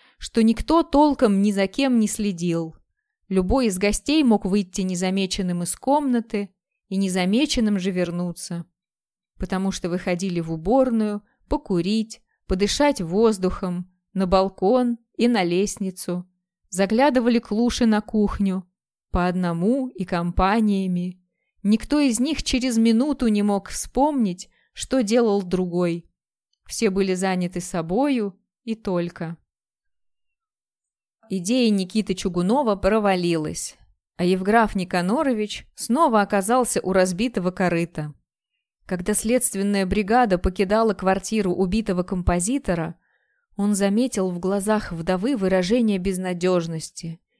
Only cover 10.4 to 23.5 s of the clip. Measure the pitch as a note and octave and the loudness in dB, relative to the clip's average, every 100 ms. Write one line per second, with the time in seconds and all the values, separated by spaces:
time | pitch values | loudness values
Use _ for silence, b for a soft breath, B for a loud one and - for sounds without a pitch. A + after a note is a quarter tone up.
10.4 | E3 D#3+ E3+ C4 B3+ A3+ G#3+ G#3 - _ | -4 -6 2 2 4 0 -2 -4 -12 _
11.4 | _ D4 - F3 F3 A3 A3 - _ _ | _ -6 -2 -2 0 -2 -4 -10 _ _
12.4 | - F#3 G3+ - D4 C#4+ E3 F#3+ A3+ G3 | -6 -2 0 2 2 2 -2 2 2 2
13.4 | F#3 - F#3 F3 F3+ _ _ F#3 F#3 F#3+ | -2 -2 -6 -6 -8 _ _ -4 2 2
14.4 | F#3+ - F#3+ B3+ B3 A#3 _ - A#3+ A#3 | 2 0 2 2 2 -4 _ 0 2 2
15.4 | E3+ F3+ G3+ - F#3+ F3+ - F3+ - _ | 2 0 -2 -4 -8 -8 -6 -8 -8 _
16.4 | _ _ _ F#3 G3 A3 D4 B3+ A#3 A#3 | _ _ _ -4 0 4 4 4 2 2
17.4 | - G#3+ A#3+ - A#3 G#3+ - A3 G3+ - | 0 0 0 2 2 2 0 0 0 0
18.4 | G3 F#3 - _ _ _ _ F#3 F3+ F3+ | -2 -2 -8 _ _ _ _ 0 0 0
19.4 | F3 E3+ F#3+ C4+ B3+ - F3+ F3 F3 F3 | -2 0 0 0 -2 -6 -4 -2 -2 0
20.4 | F#3 A3+ G#3+ G3 F#3 F3 F3+ - _ _ | 2 2 2 0 0 -2 -4 -10 _ _
21.4 | _ _ G3 A3 - D4 C#4 A3+ C#4 D4+ | _ _ 0 0 2 2 2 2 -2 -2
22.4 | - B3+ B3+ A3+ A3+ A3+ D4 C#4 A#3 G#3 | -2 -2 0 2 4 4 0 0 0 2
23.4 | G#3 | 0